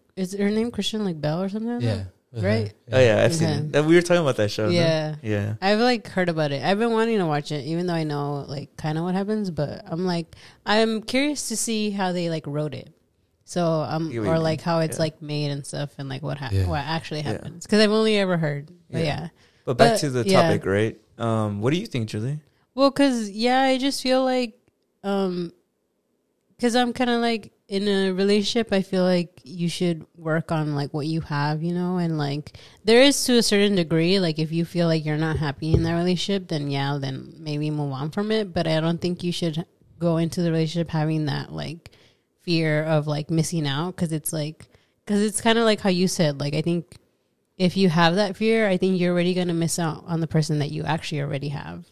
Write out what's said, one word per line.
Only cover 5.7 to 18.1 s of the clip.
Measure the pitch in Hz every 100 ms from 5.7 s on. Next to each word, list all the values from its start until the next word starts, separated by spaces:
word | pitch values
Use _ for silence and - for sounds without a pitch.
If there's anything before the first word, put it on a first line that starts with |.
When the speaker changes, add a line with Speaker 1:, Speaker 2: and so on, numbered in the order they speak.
| 214
Speaker 1:
like, | 247 240 -
heard | 185 175
about | 160 147
it. | 139
I've | 143 202
been | 233
wanting | 220 226 220
to | 165
watch | 147 147
it, | 151 127
even | 170 180
though |
I | 165
know, | 156 147 143 143 139
like, | 143 185 -
kinda | 156 160
what | 175
happens, | 185 202 214 196
but | 156 139 101 -
I'm, | 165 185
like, | 170 160 - - -
I'm | 208 208 226 220
curious | 220 254 294 277 -
to | 220
see | - 220 208
how | 202 185
they, | 180 170
like, | 160 151
wrote | 143 151
it. | 117 143 _ _ _ _ _
So, | - 180 170 156 131
um, | 160 160
Speaker 3:
Yeah, | 117
we | 104
Speaker 1:
or, | 165
like, | 160 147
how | 175 165
it's, | 160 -
Speaker 3:
yeah. |
Speaker 1:
like, | 160 -
made | 147 147 147
and | 143 -
stuff | 143 143 -
and, | 139
like, | 135
what | 147 143
hap-, | 131
Speaker 2:
Yeah. | 98 92
Speaker 1:
what | 156
actually | 139 160 - 151
Speaker 3:
Yeah. | 147
Speaker 1:
happens. | 104 - 175 -
'Cause | 208
I've | 214
only | 214 220